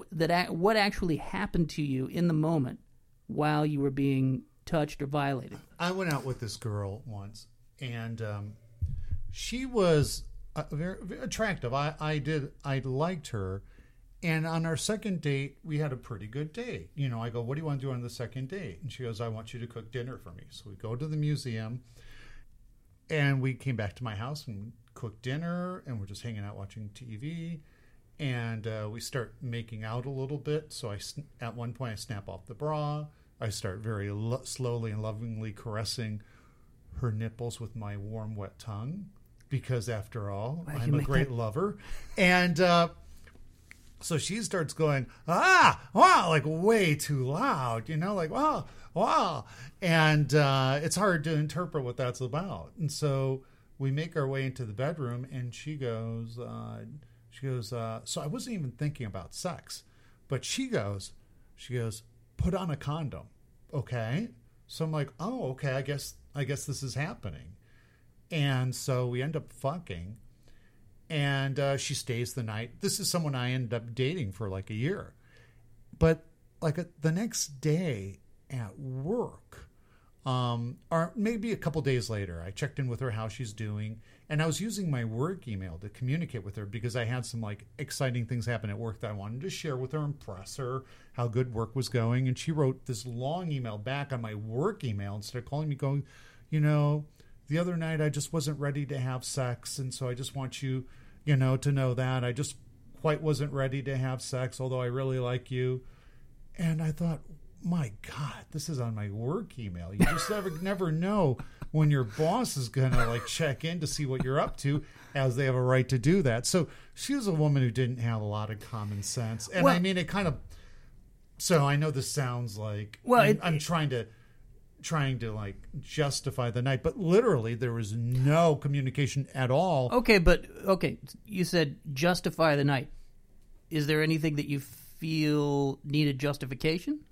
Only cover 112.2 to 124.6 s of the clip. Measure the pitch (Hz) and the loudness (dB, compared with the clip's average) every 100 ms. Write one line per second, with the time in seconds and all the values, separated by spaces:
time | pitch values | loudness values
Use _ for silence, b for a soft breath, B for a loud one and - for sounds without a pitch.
112.2 | 156 226 247 139 117 135 131 123 117 117 | 2 4 0 -2 -2 2 6 6 6 2
113.2 | - - 151 - 160 175 151 - 135 131 | -2 0 0 0 -4 -2 -2 -2 -2 0
114.2 | 127 143 - - 139 147 B B B 139 | 0 2 0 0 0 0 B B B 0
115.2 | 131 123 135 127 127 131 127 131 143 196 | 2 4 2 4 6 6 6 4 6 6
116.2 | 139 117 - 185 147 B B - - 277 | 4 2 2 2 2 B B -8 -2 0
117.2 | 208 156 151 139 123 117 123 123 117 113 | 2 4 4 6 4 2 0 0 0 0
118.2 | 107 107 107 101 - 113 104 101 - 131 | -2 -2 -4 -8 -8 -8 -6 -4 -4 -4
119.2 | 113 113 - 185 185 175 185 180 - 196 | -4 -4 -4 4 6 6 4 0 0 0
120.2 | 180 - - b b b b b - - | 0 -2 -8 b b b b b -20 -20
121.2 | - - - 165 139 143 156 131 - 147 | -20 -6 4 6 6 4 2 0 -2 -2
122.2 | 127 123 120 101 107 104 107 - 240 247 | -2 -2 -4 -4 -4 -4 -8 -8 6 8
123.2 | 208 - 180 151 - 165 147 123 104 b | 8 6 2 0 0 0 2 0 -4 b
124.2 | b b b - | b b b -20